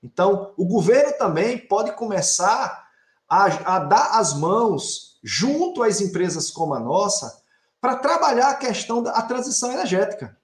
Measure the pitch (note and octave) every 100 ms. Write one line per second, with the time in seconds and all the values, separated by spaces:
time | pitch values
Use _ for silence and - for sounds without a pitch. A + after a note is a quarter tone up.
0 | B2 - G3+ G3 - - F3+ G#3+ E3 B3
1 | C#5 - A3 D#3 G#3 B3 - G3+ G#3+ -
2 | A3+ F#3+ - - F#3 A3+ - - - _
3 | _ _ _ F3 G3 - - F#3 D3 G#3+
4 | C#4+ A3+ G#3+ C#3+ D#3+ G#3 A#3 D3+ - -
5 | - _ A2 G2+ A3+ D4+ F4 F4 A3+ F#3+
6 | G3 F3+ F3 D#3 C#3+ - D#3+ C3+ A#2 E3
7 | G3+ - B2+ - _ _ _ _ B3 B3
8 | D4 E4 D4+ A#3+ C4+ C#4 B3 G3+ - A#3
9 | A#3 A3 A3+ B3 - - B3 B3 - F#3
10 | G3 - A#2 -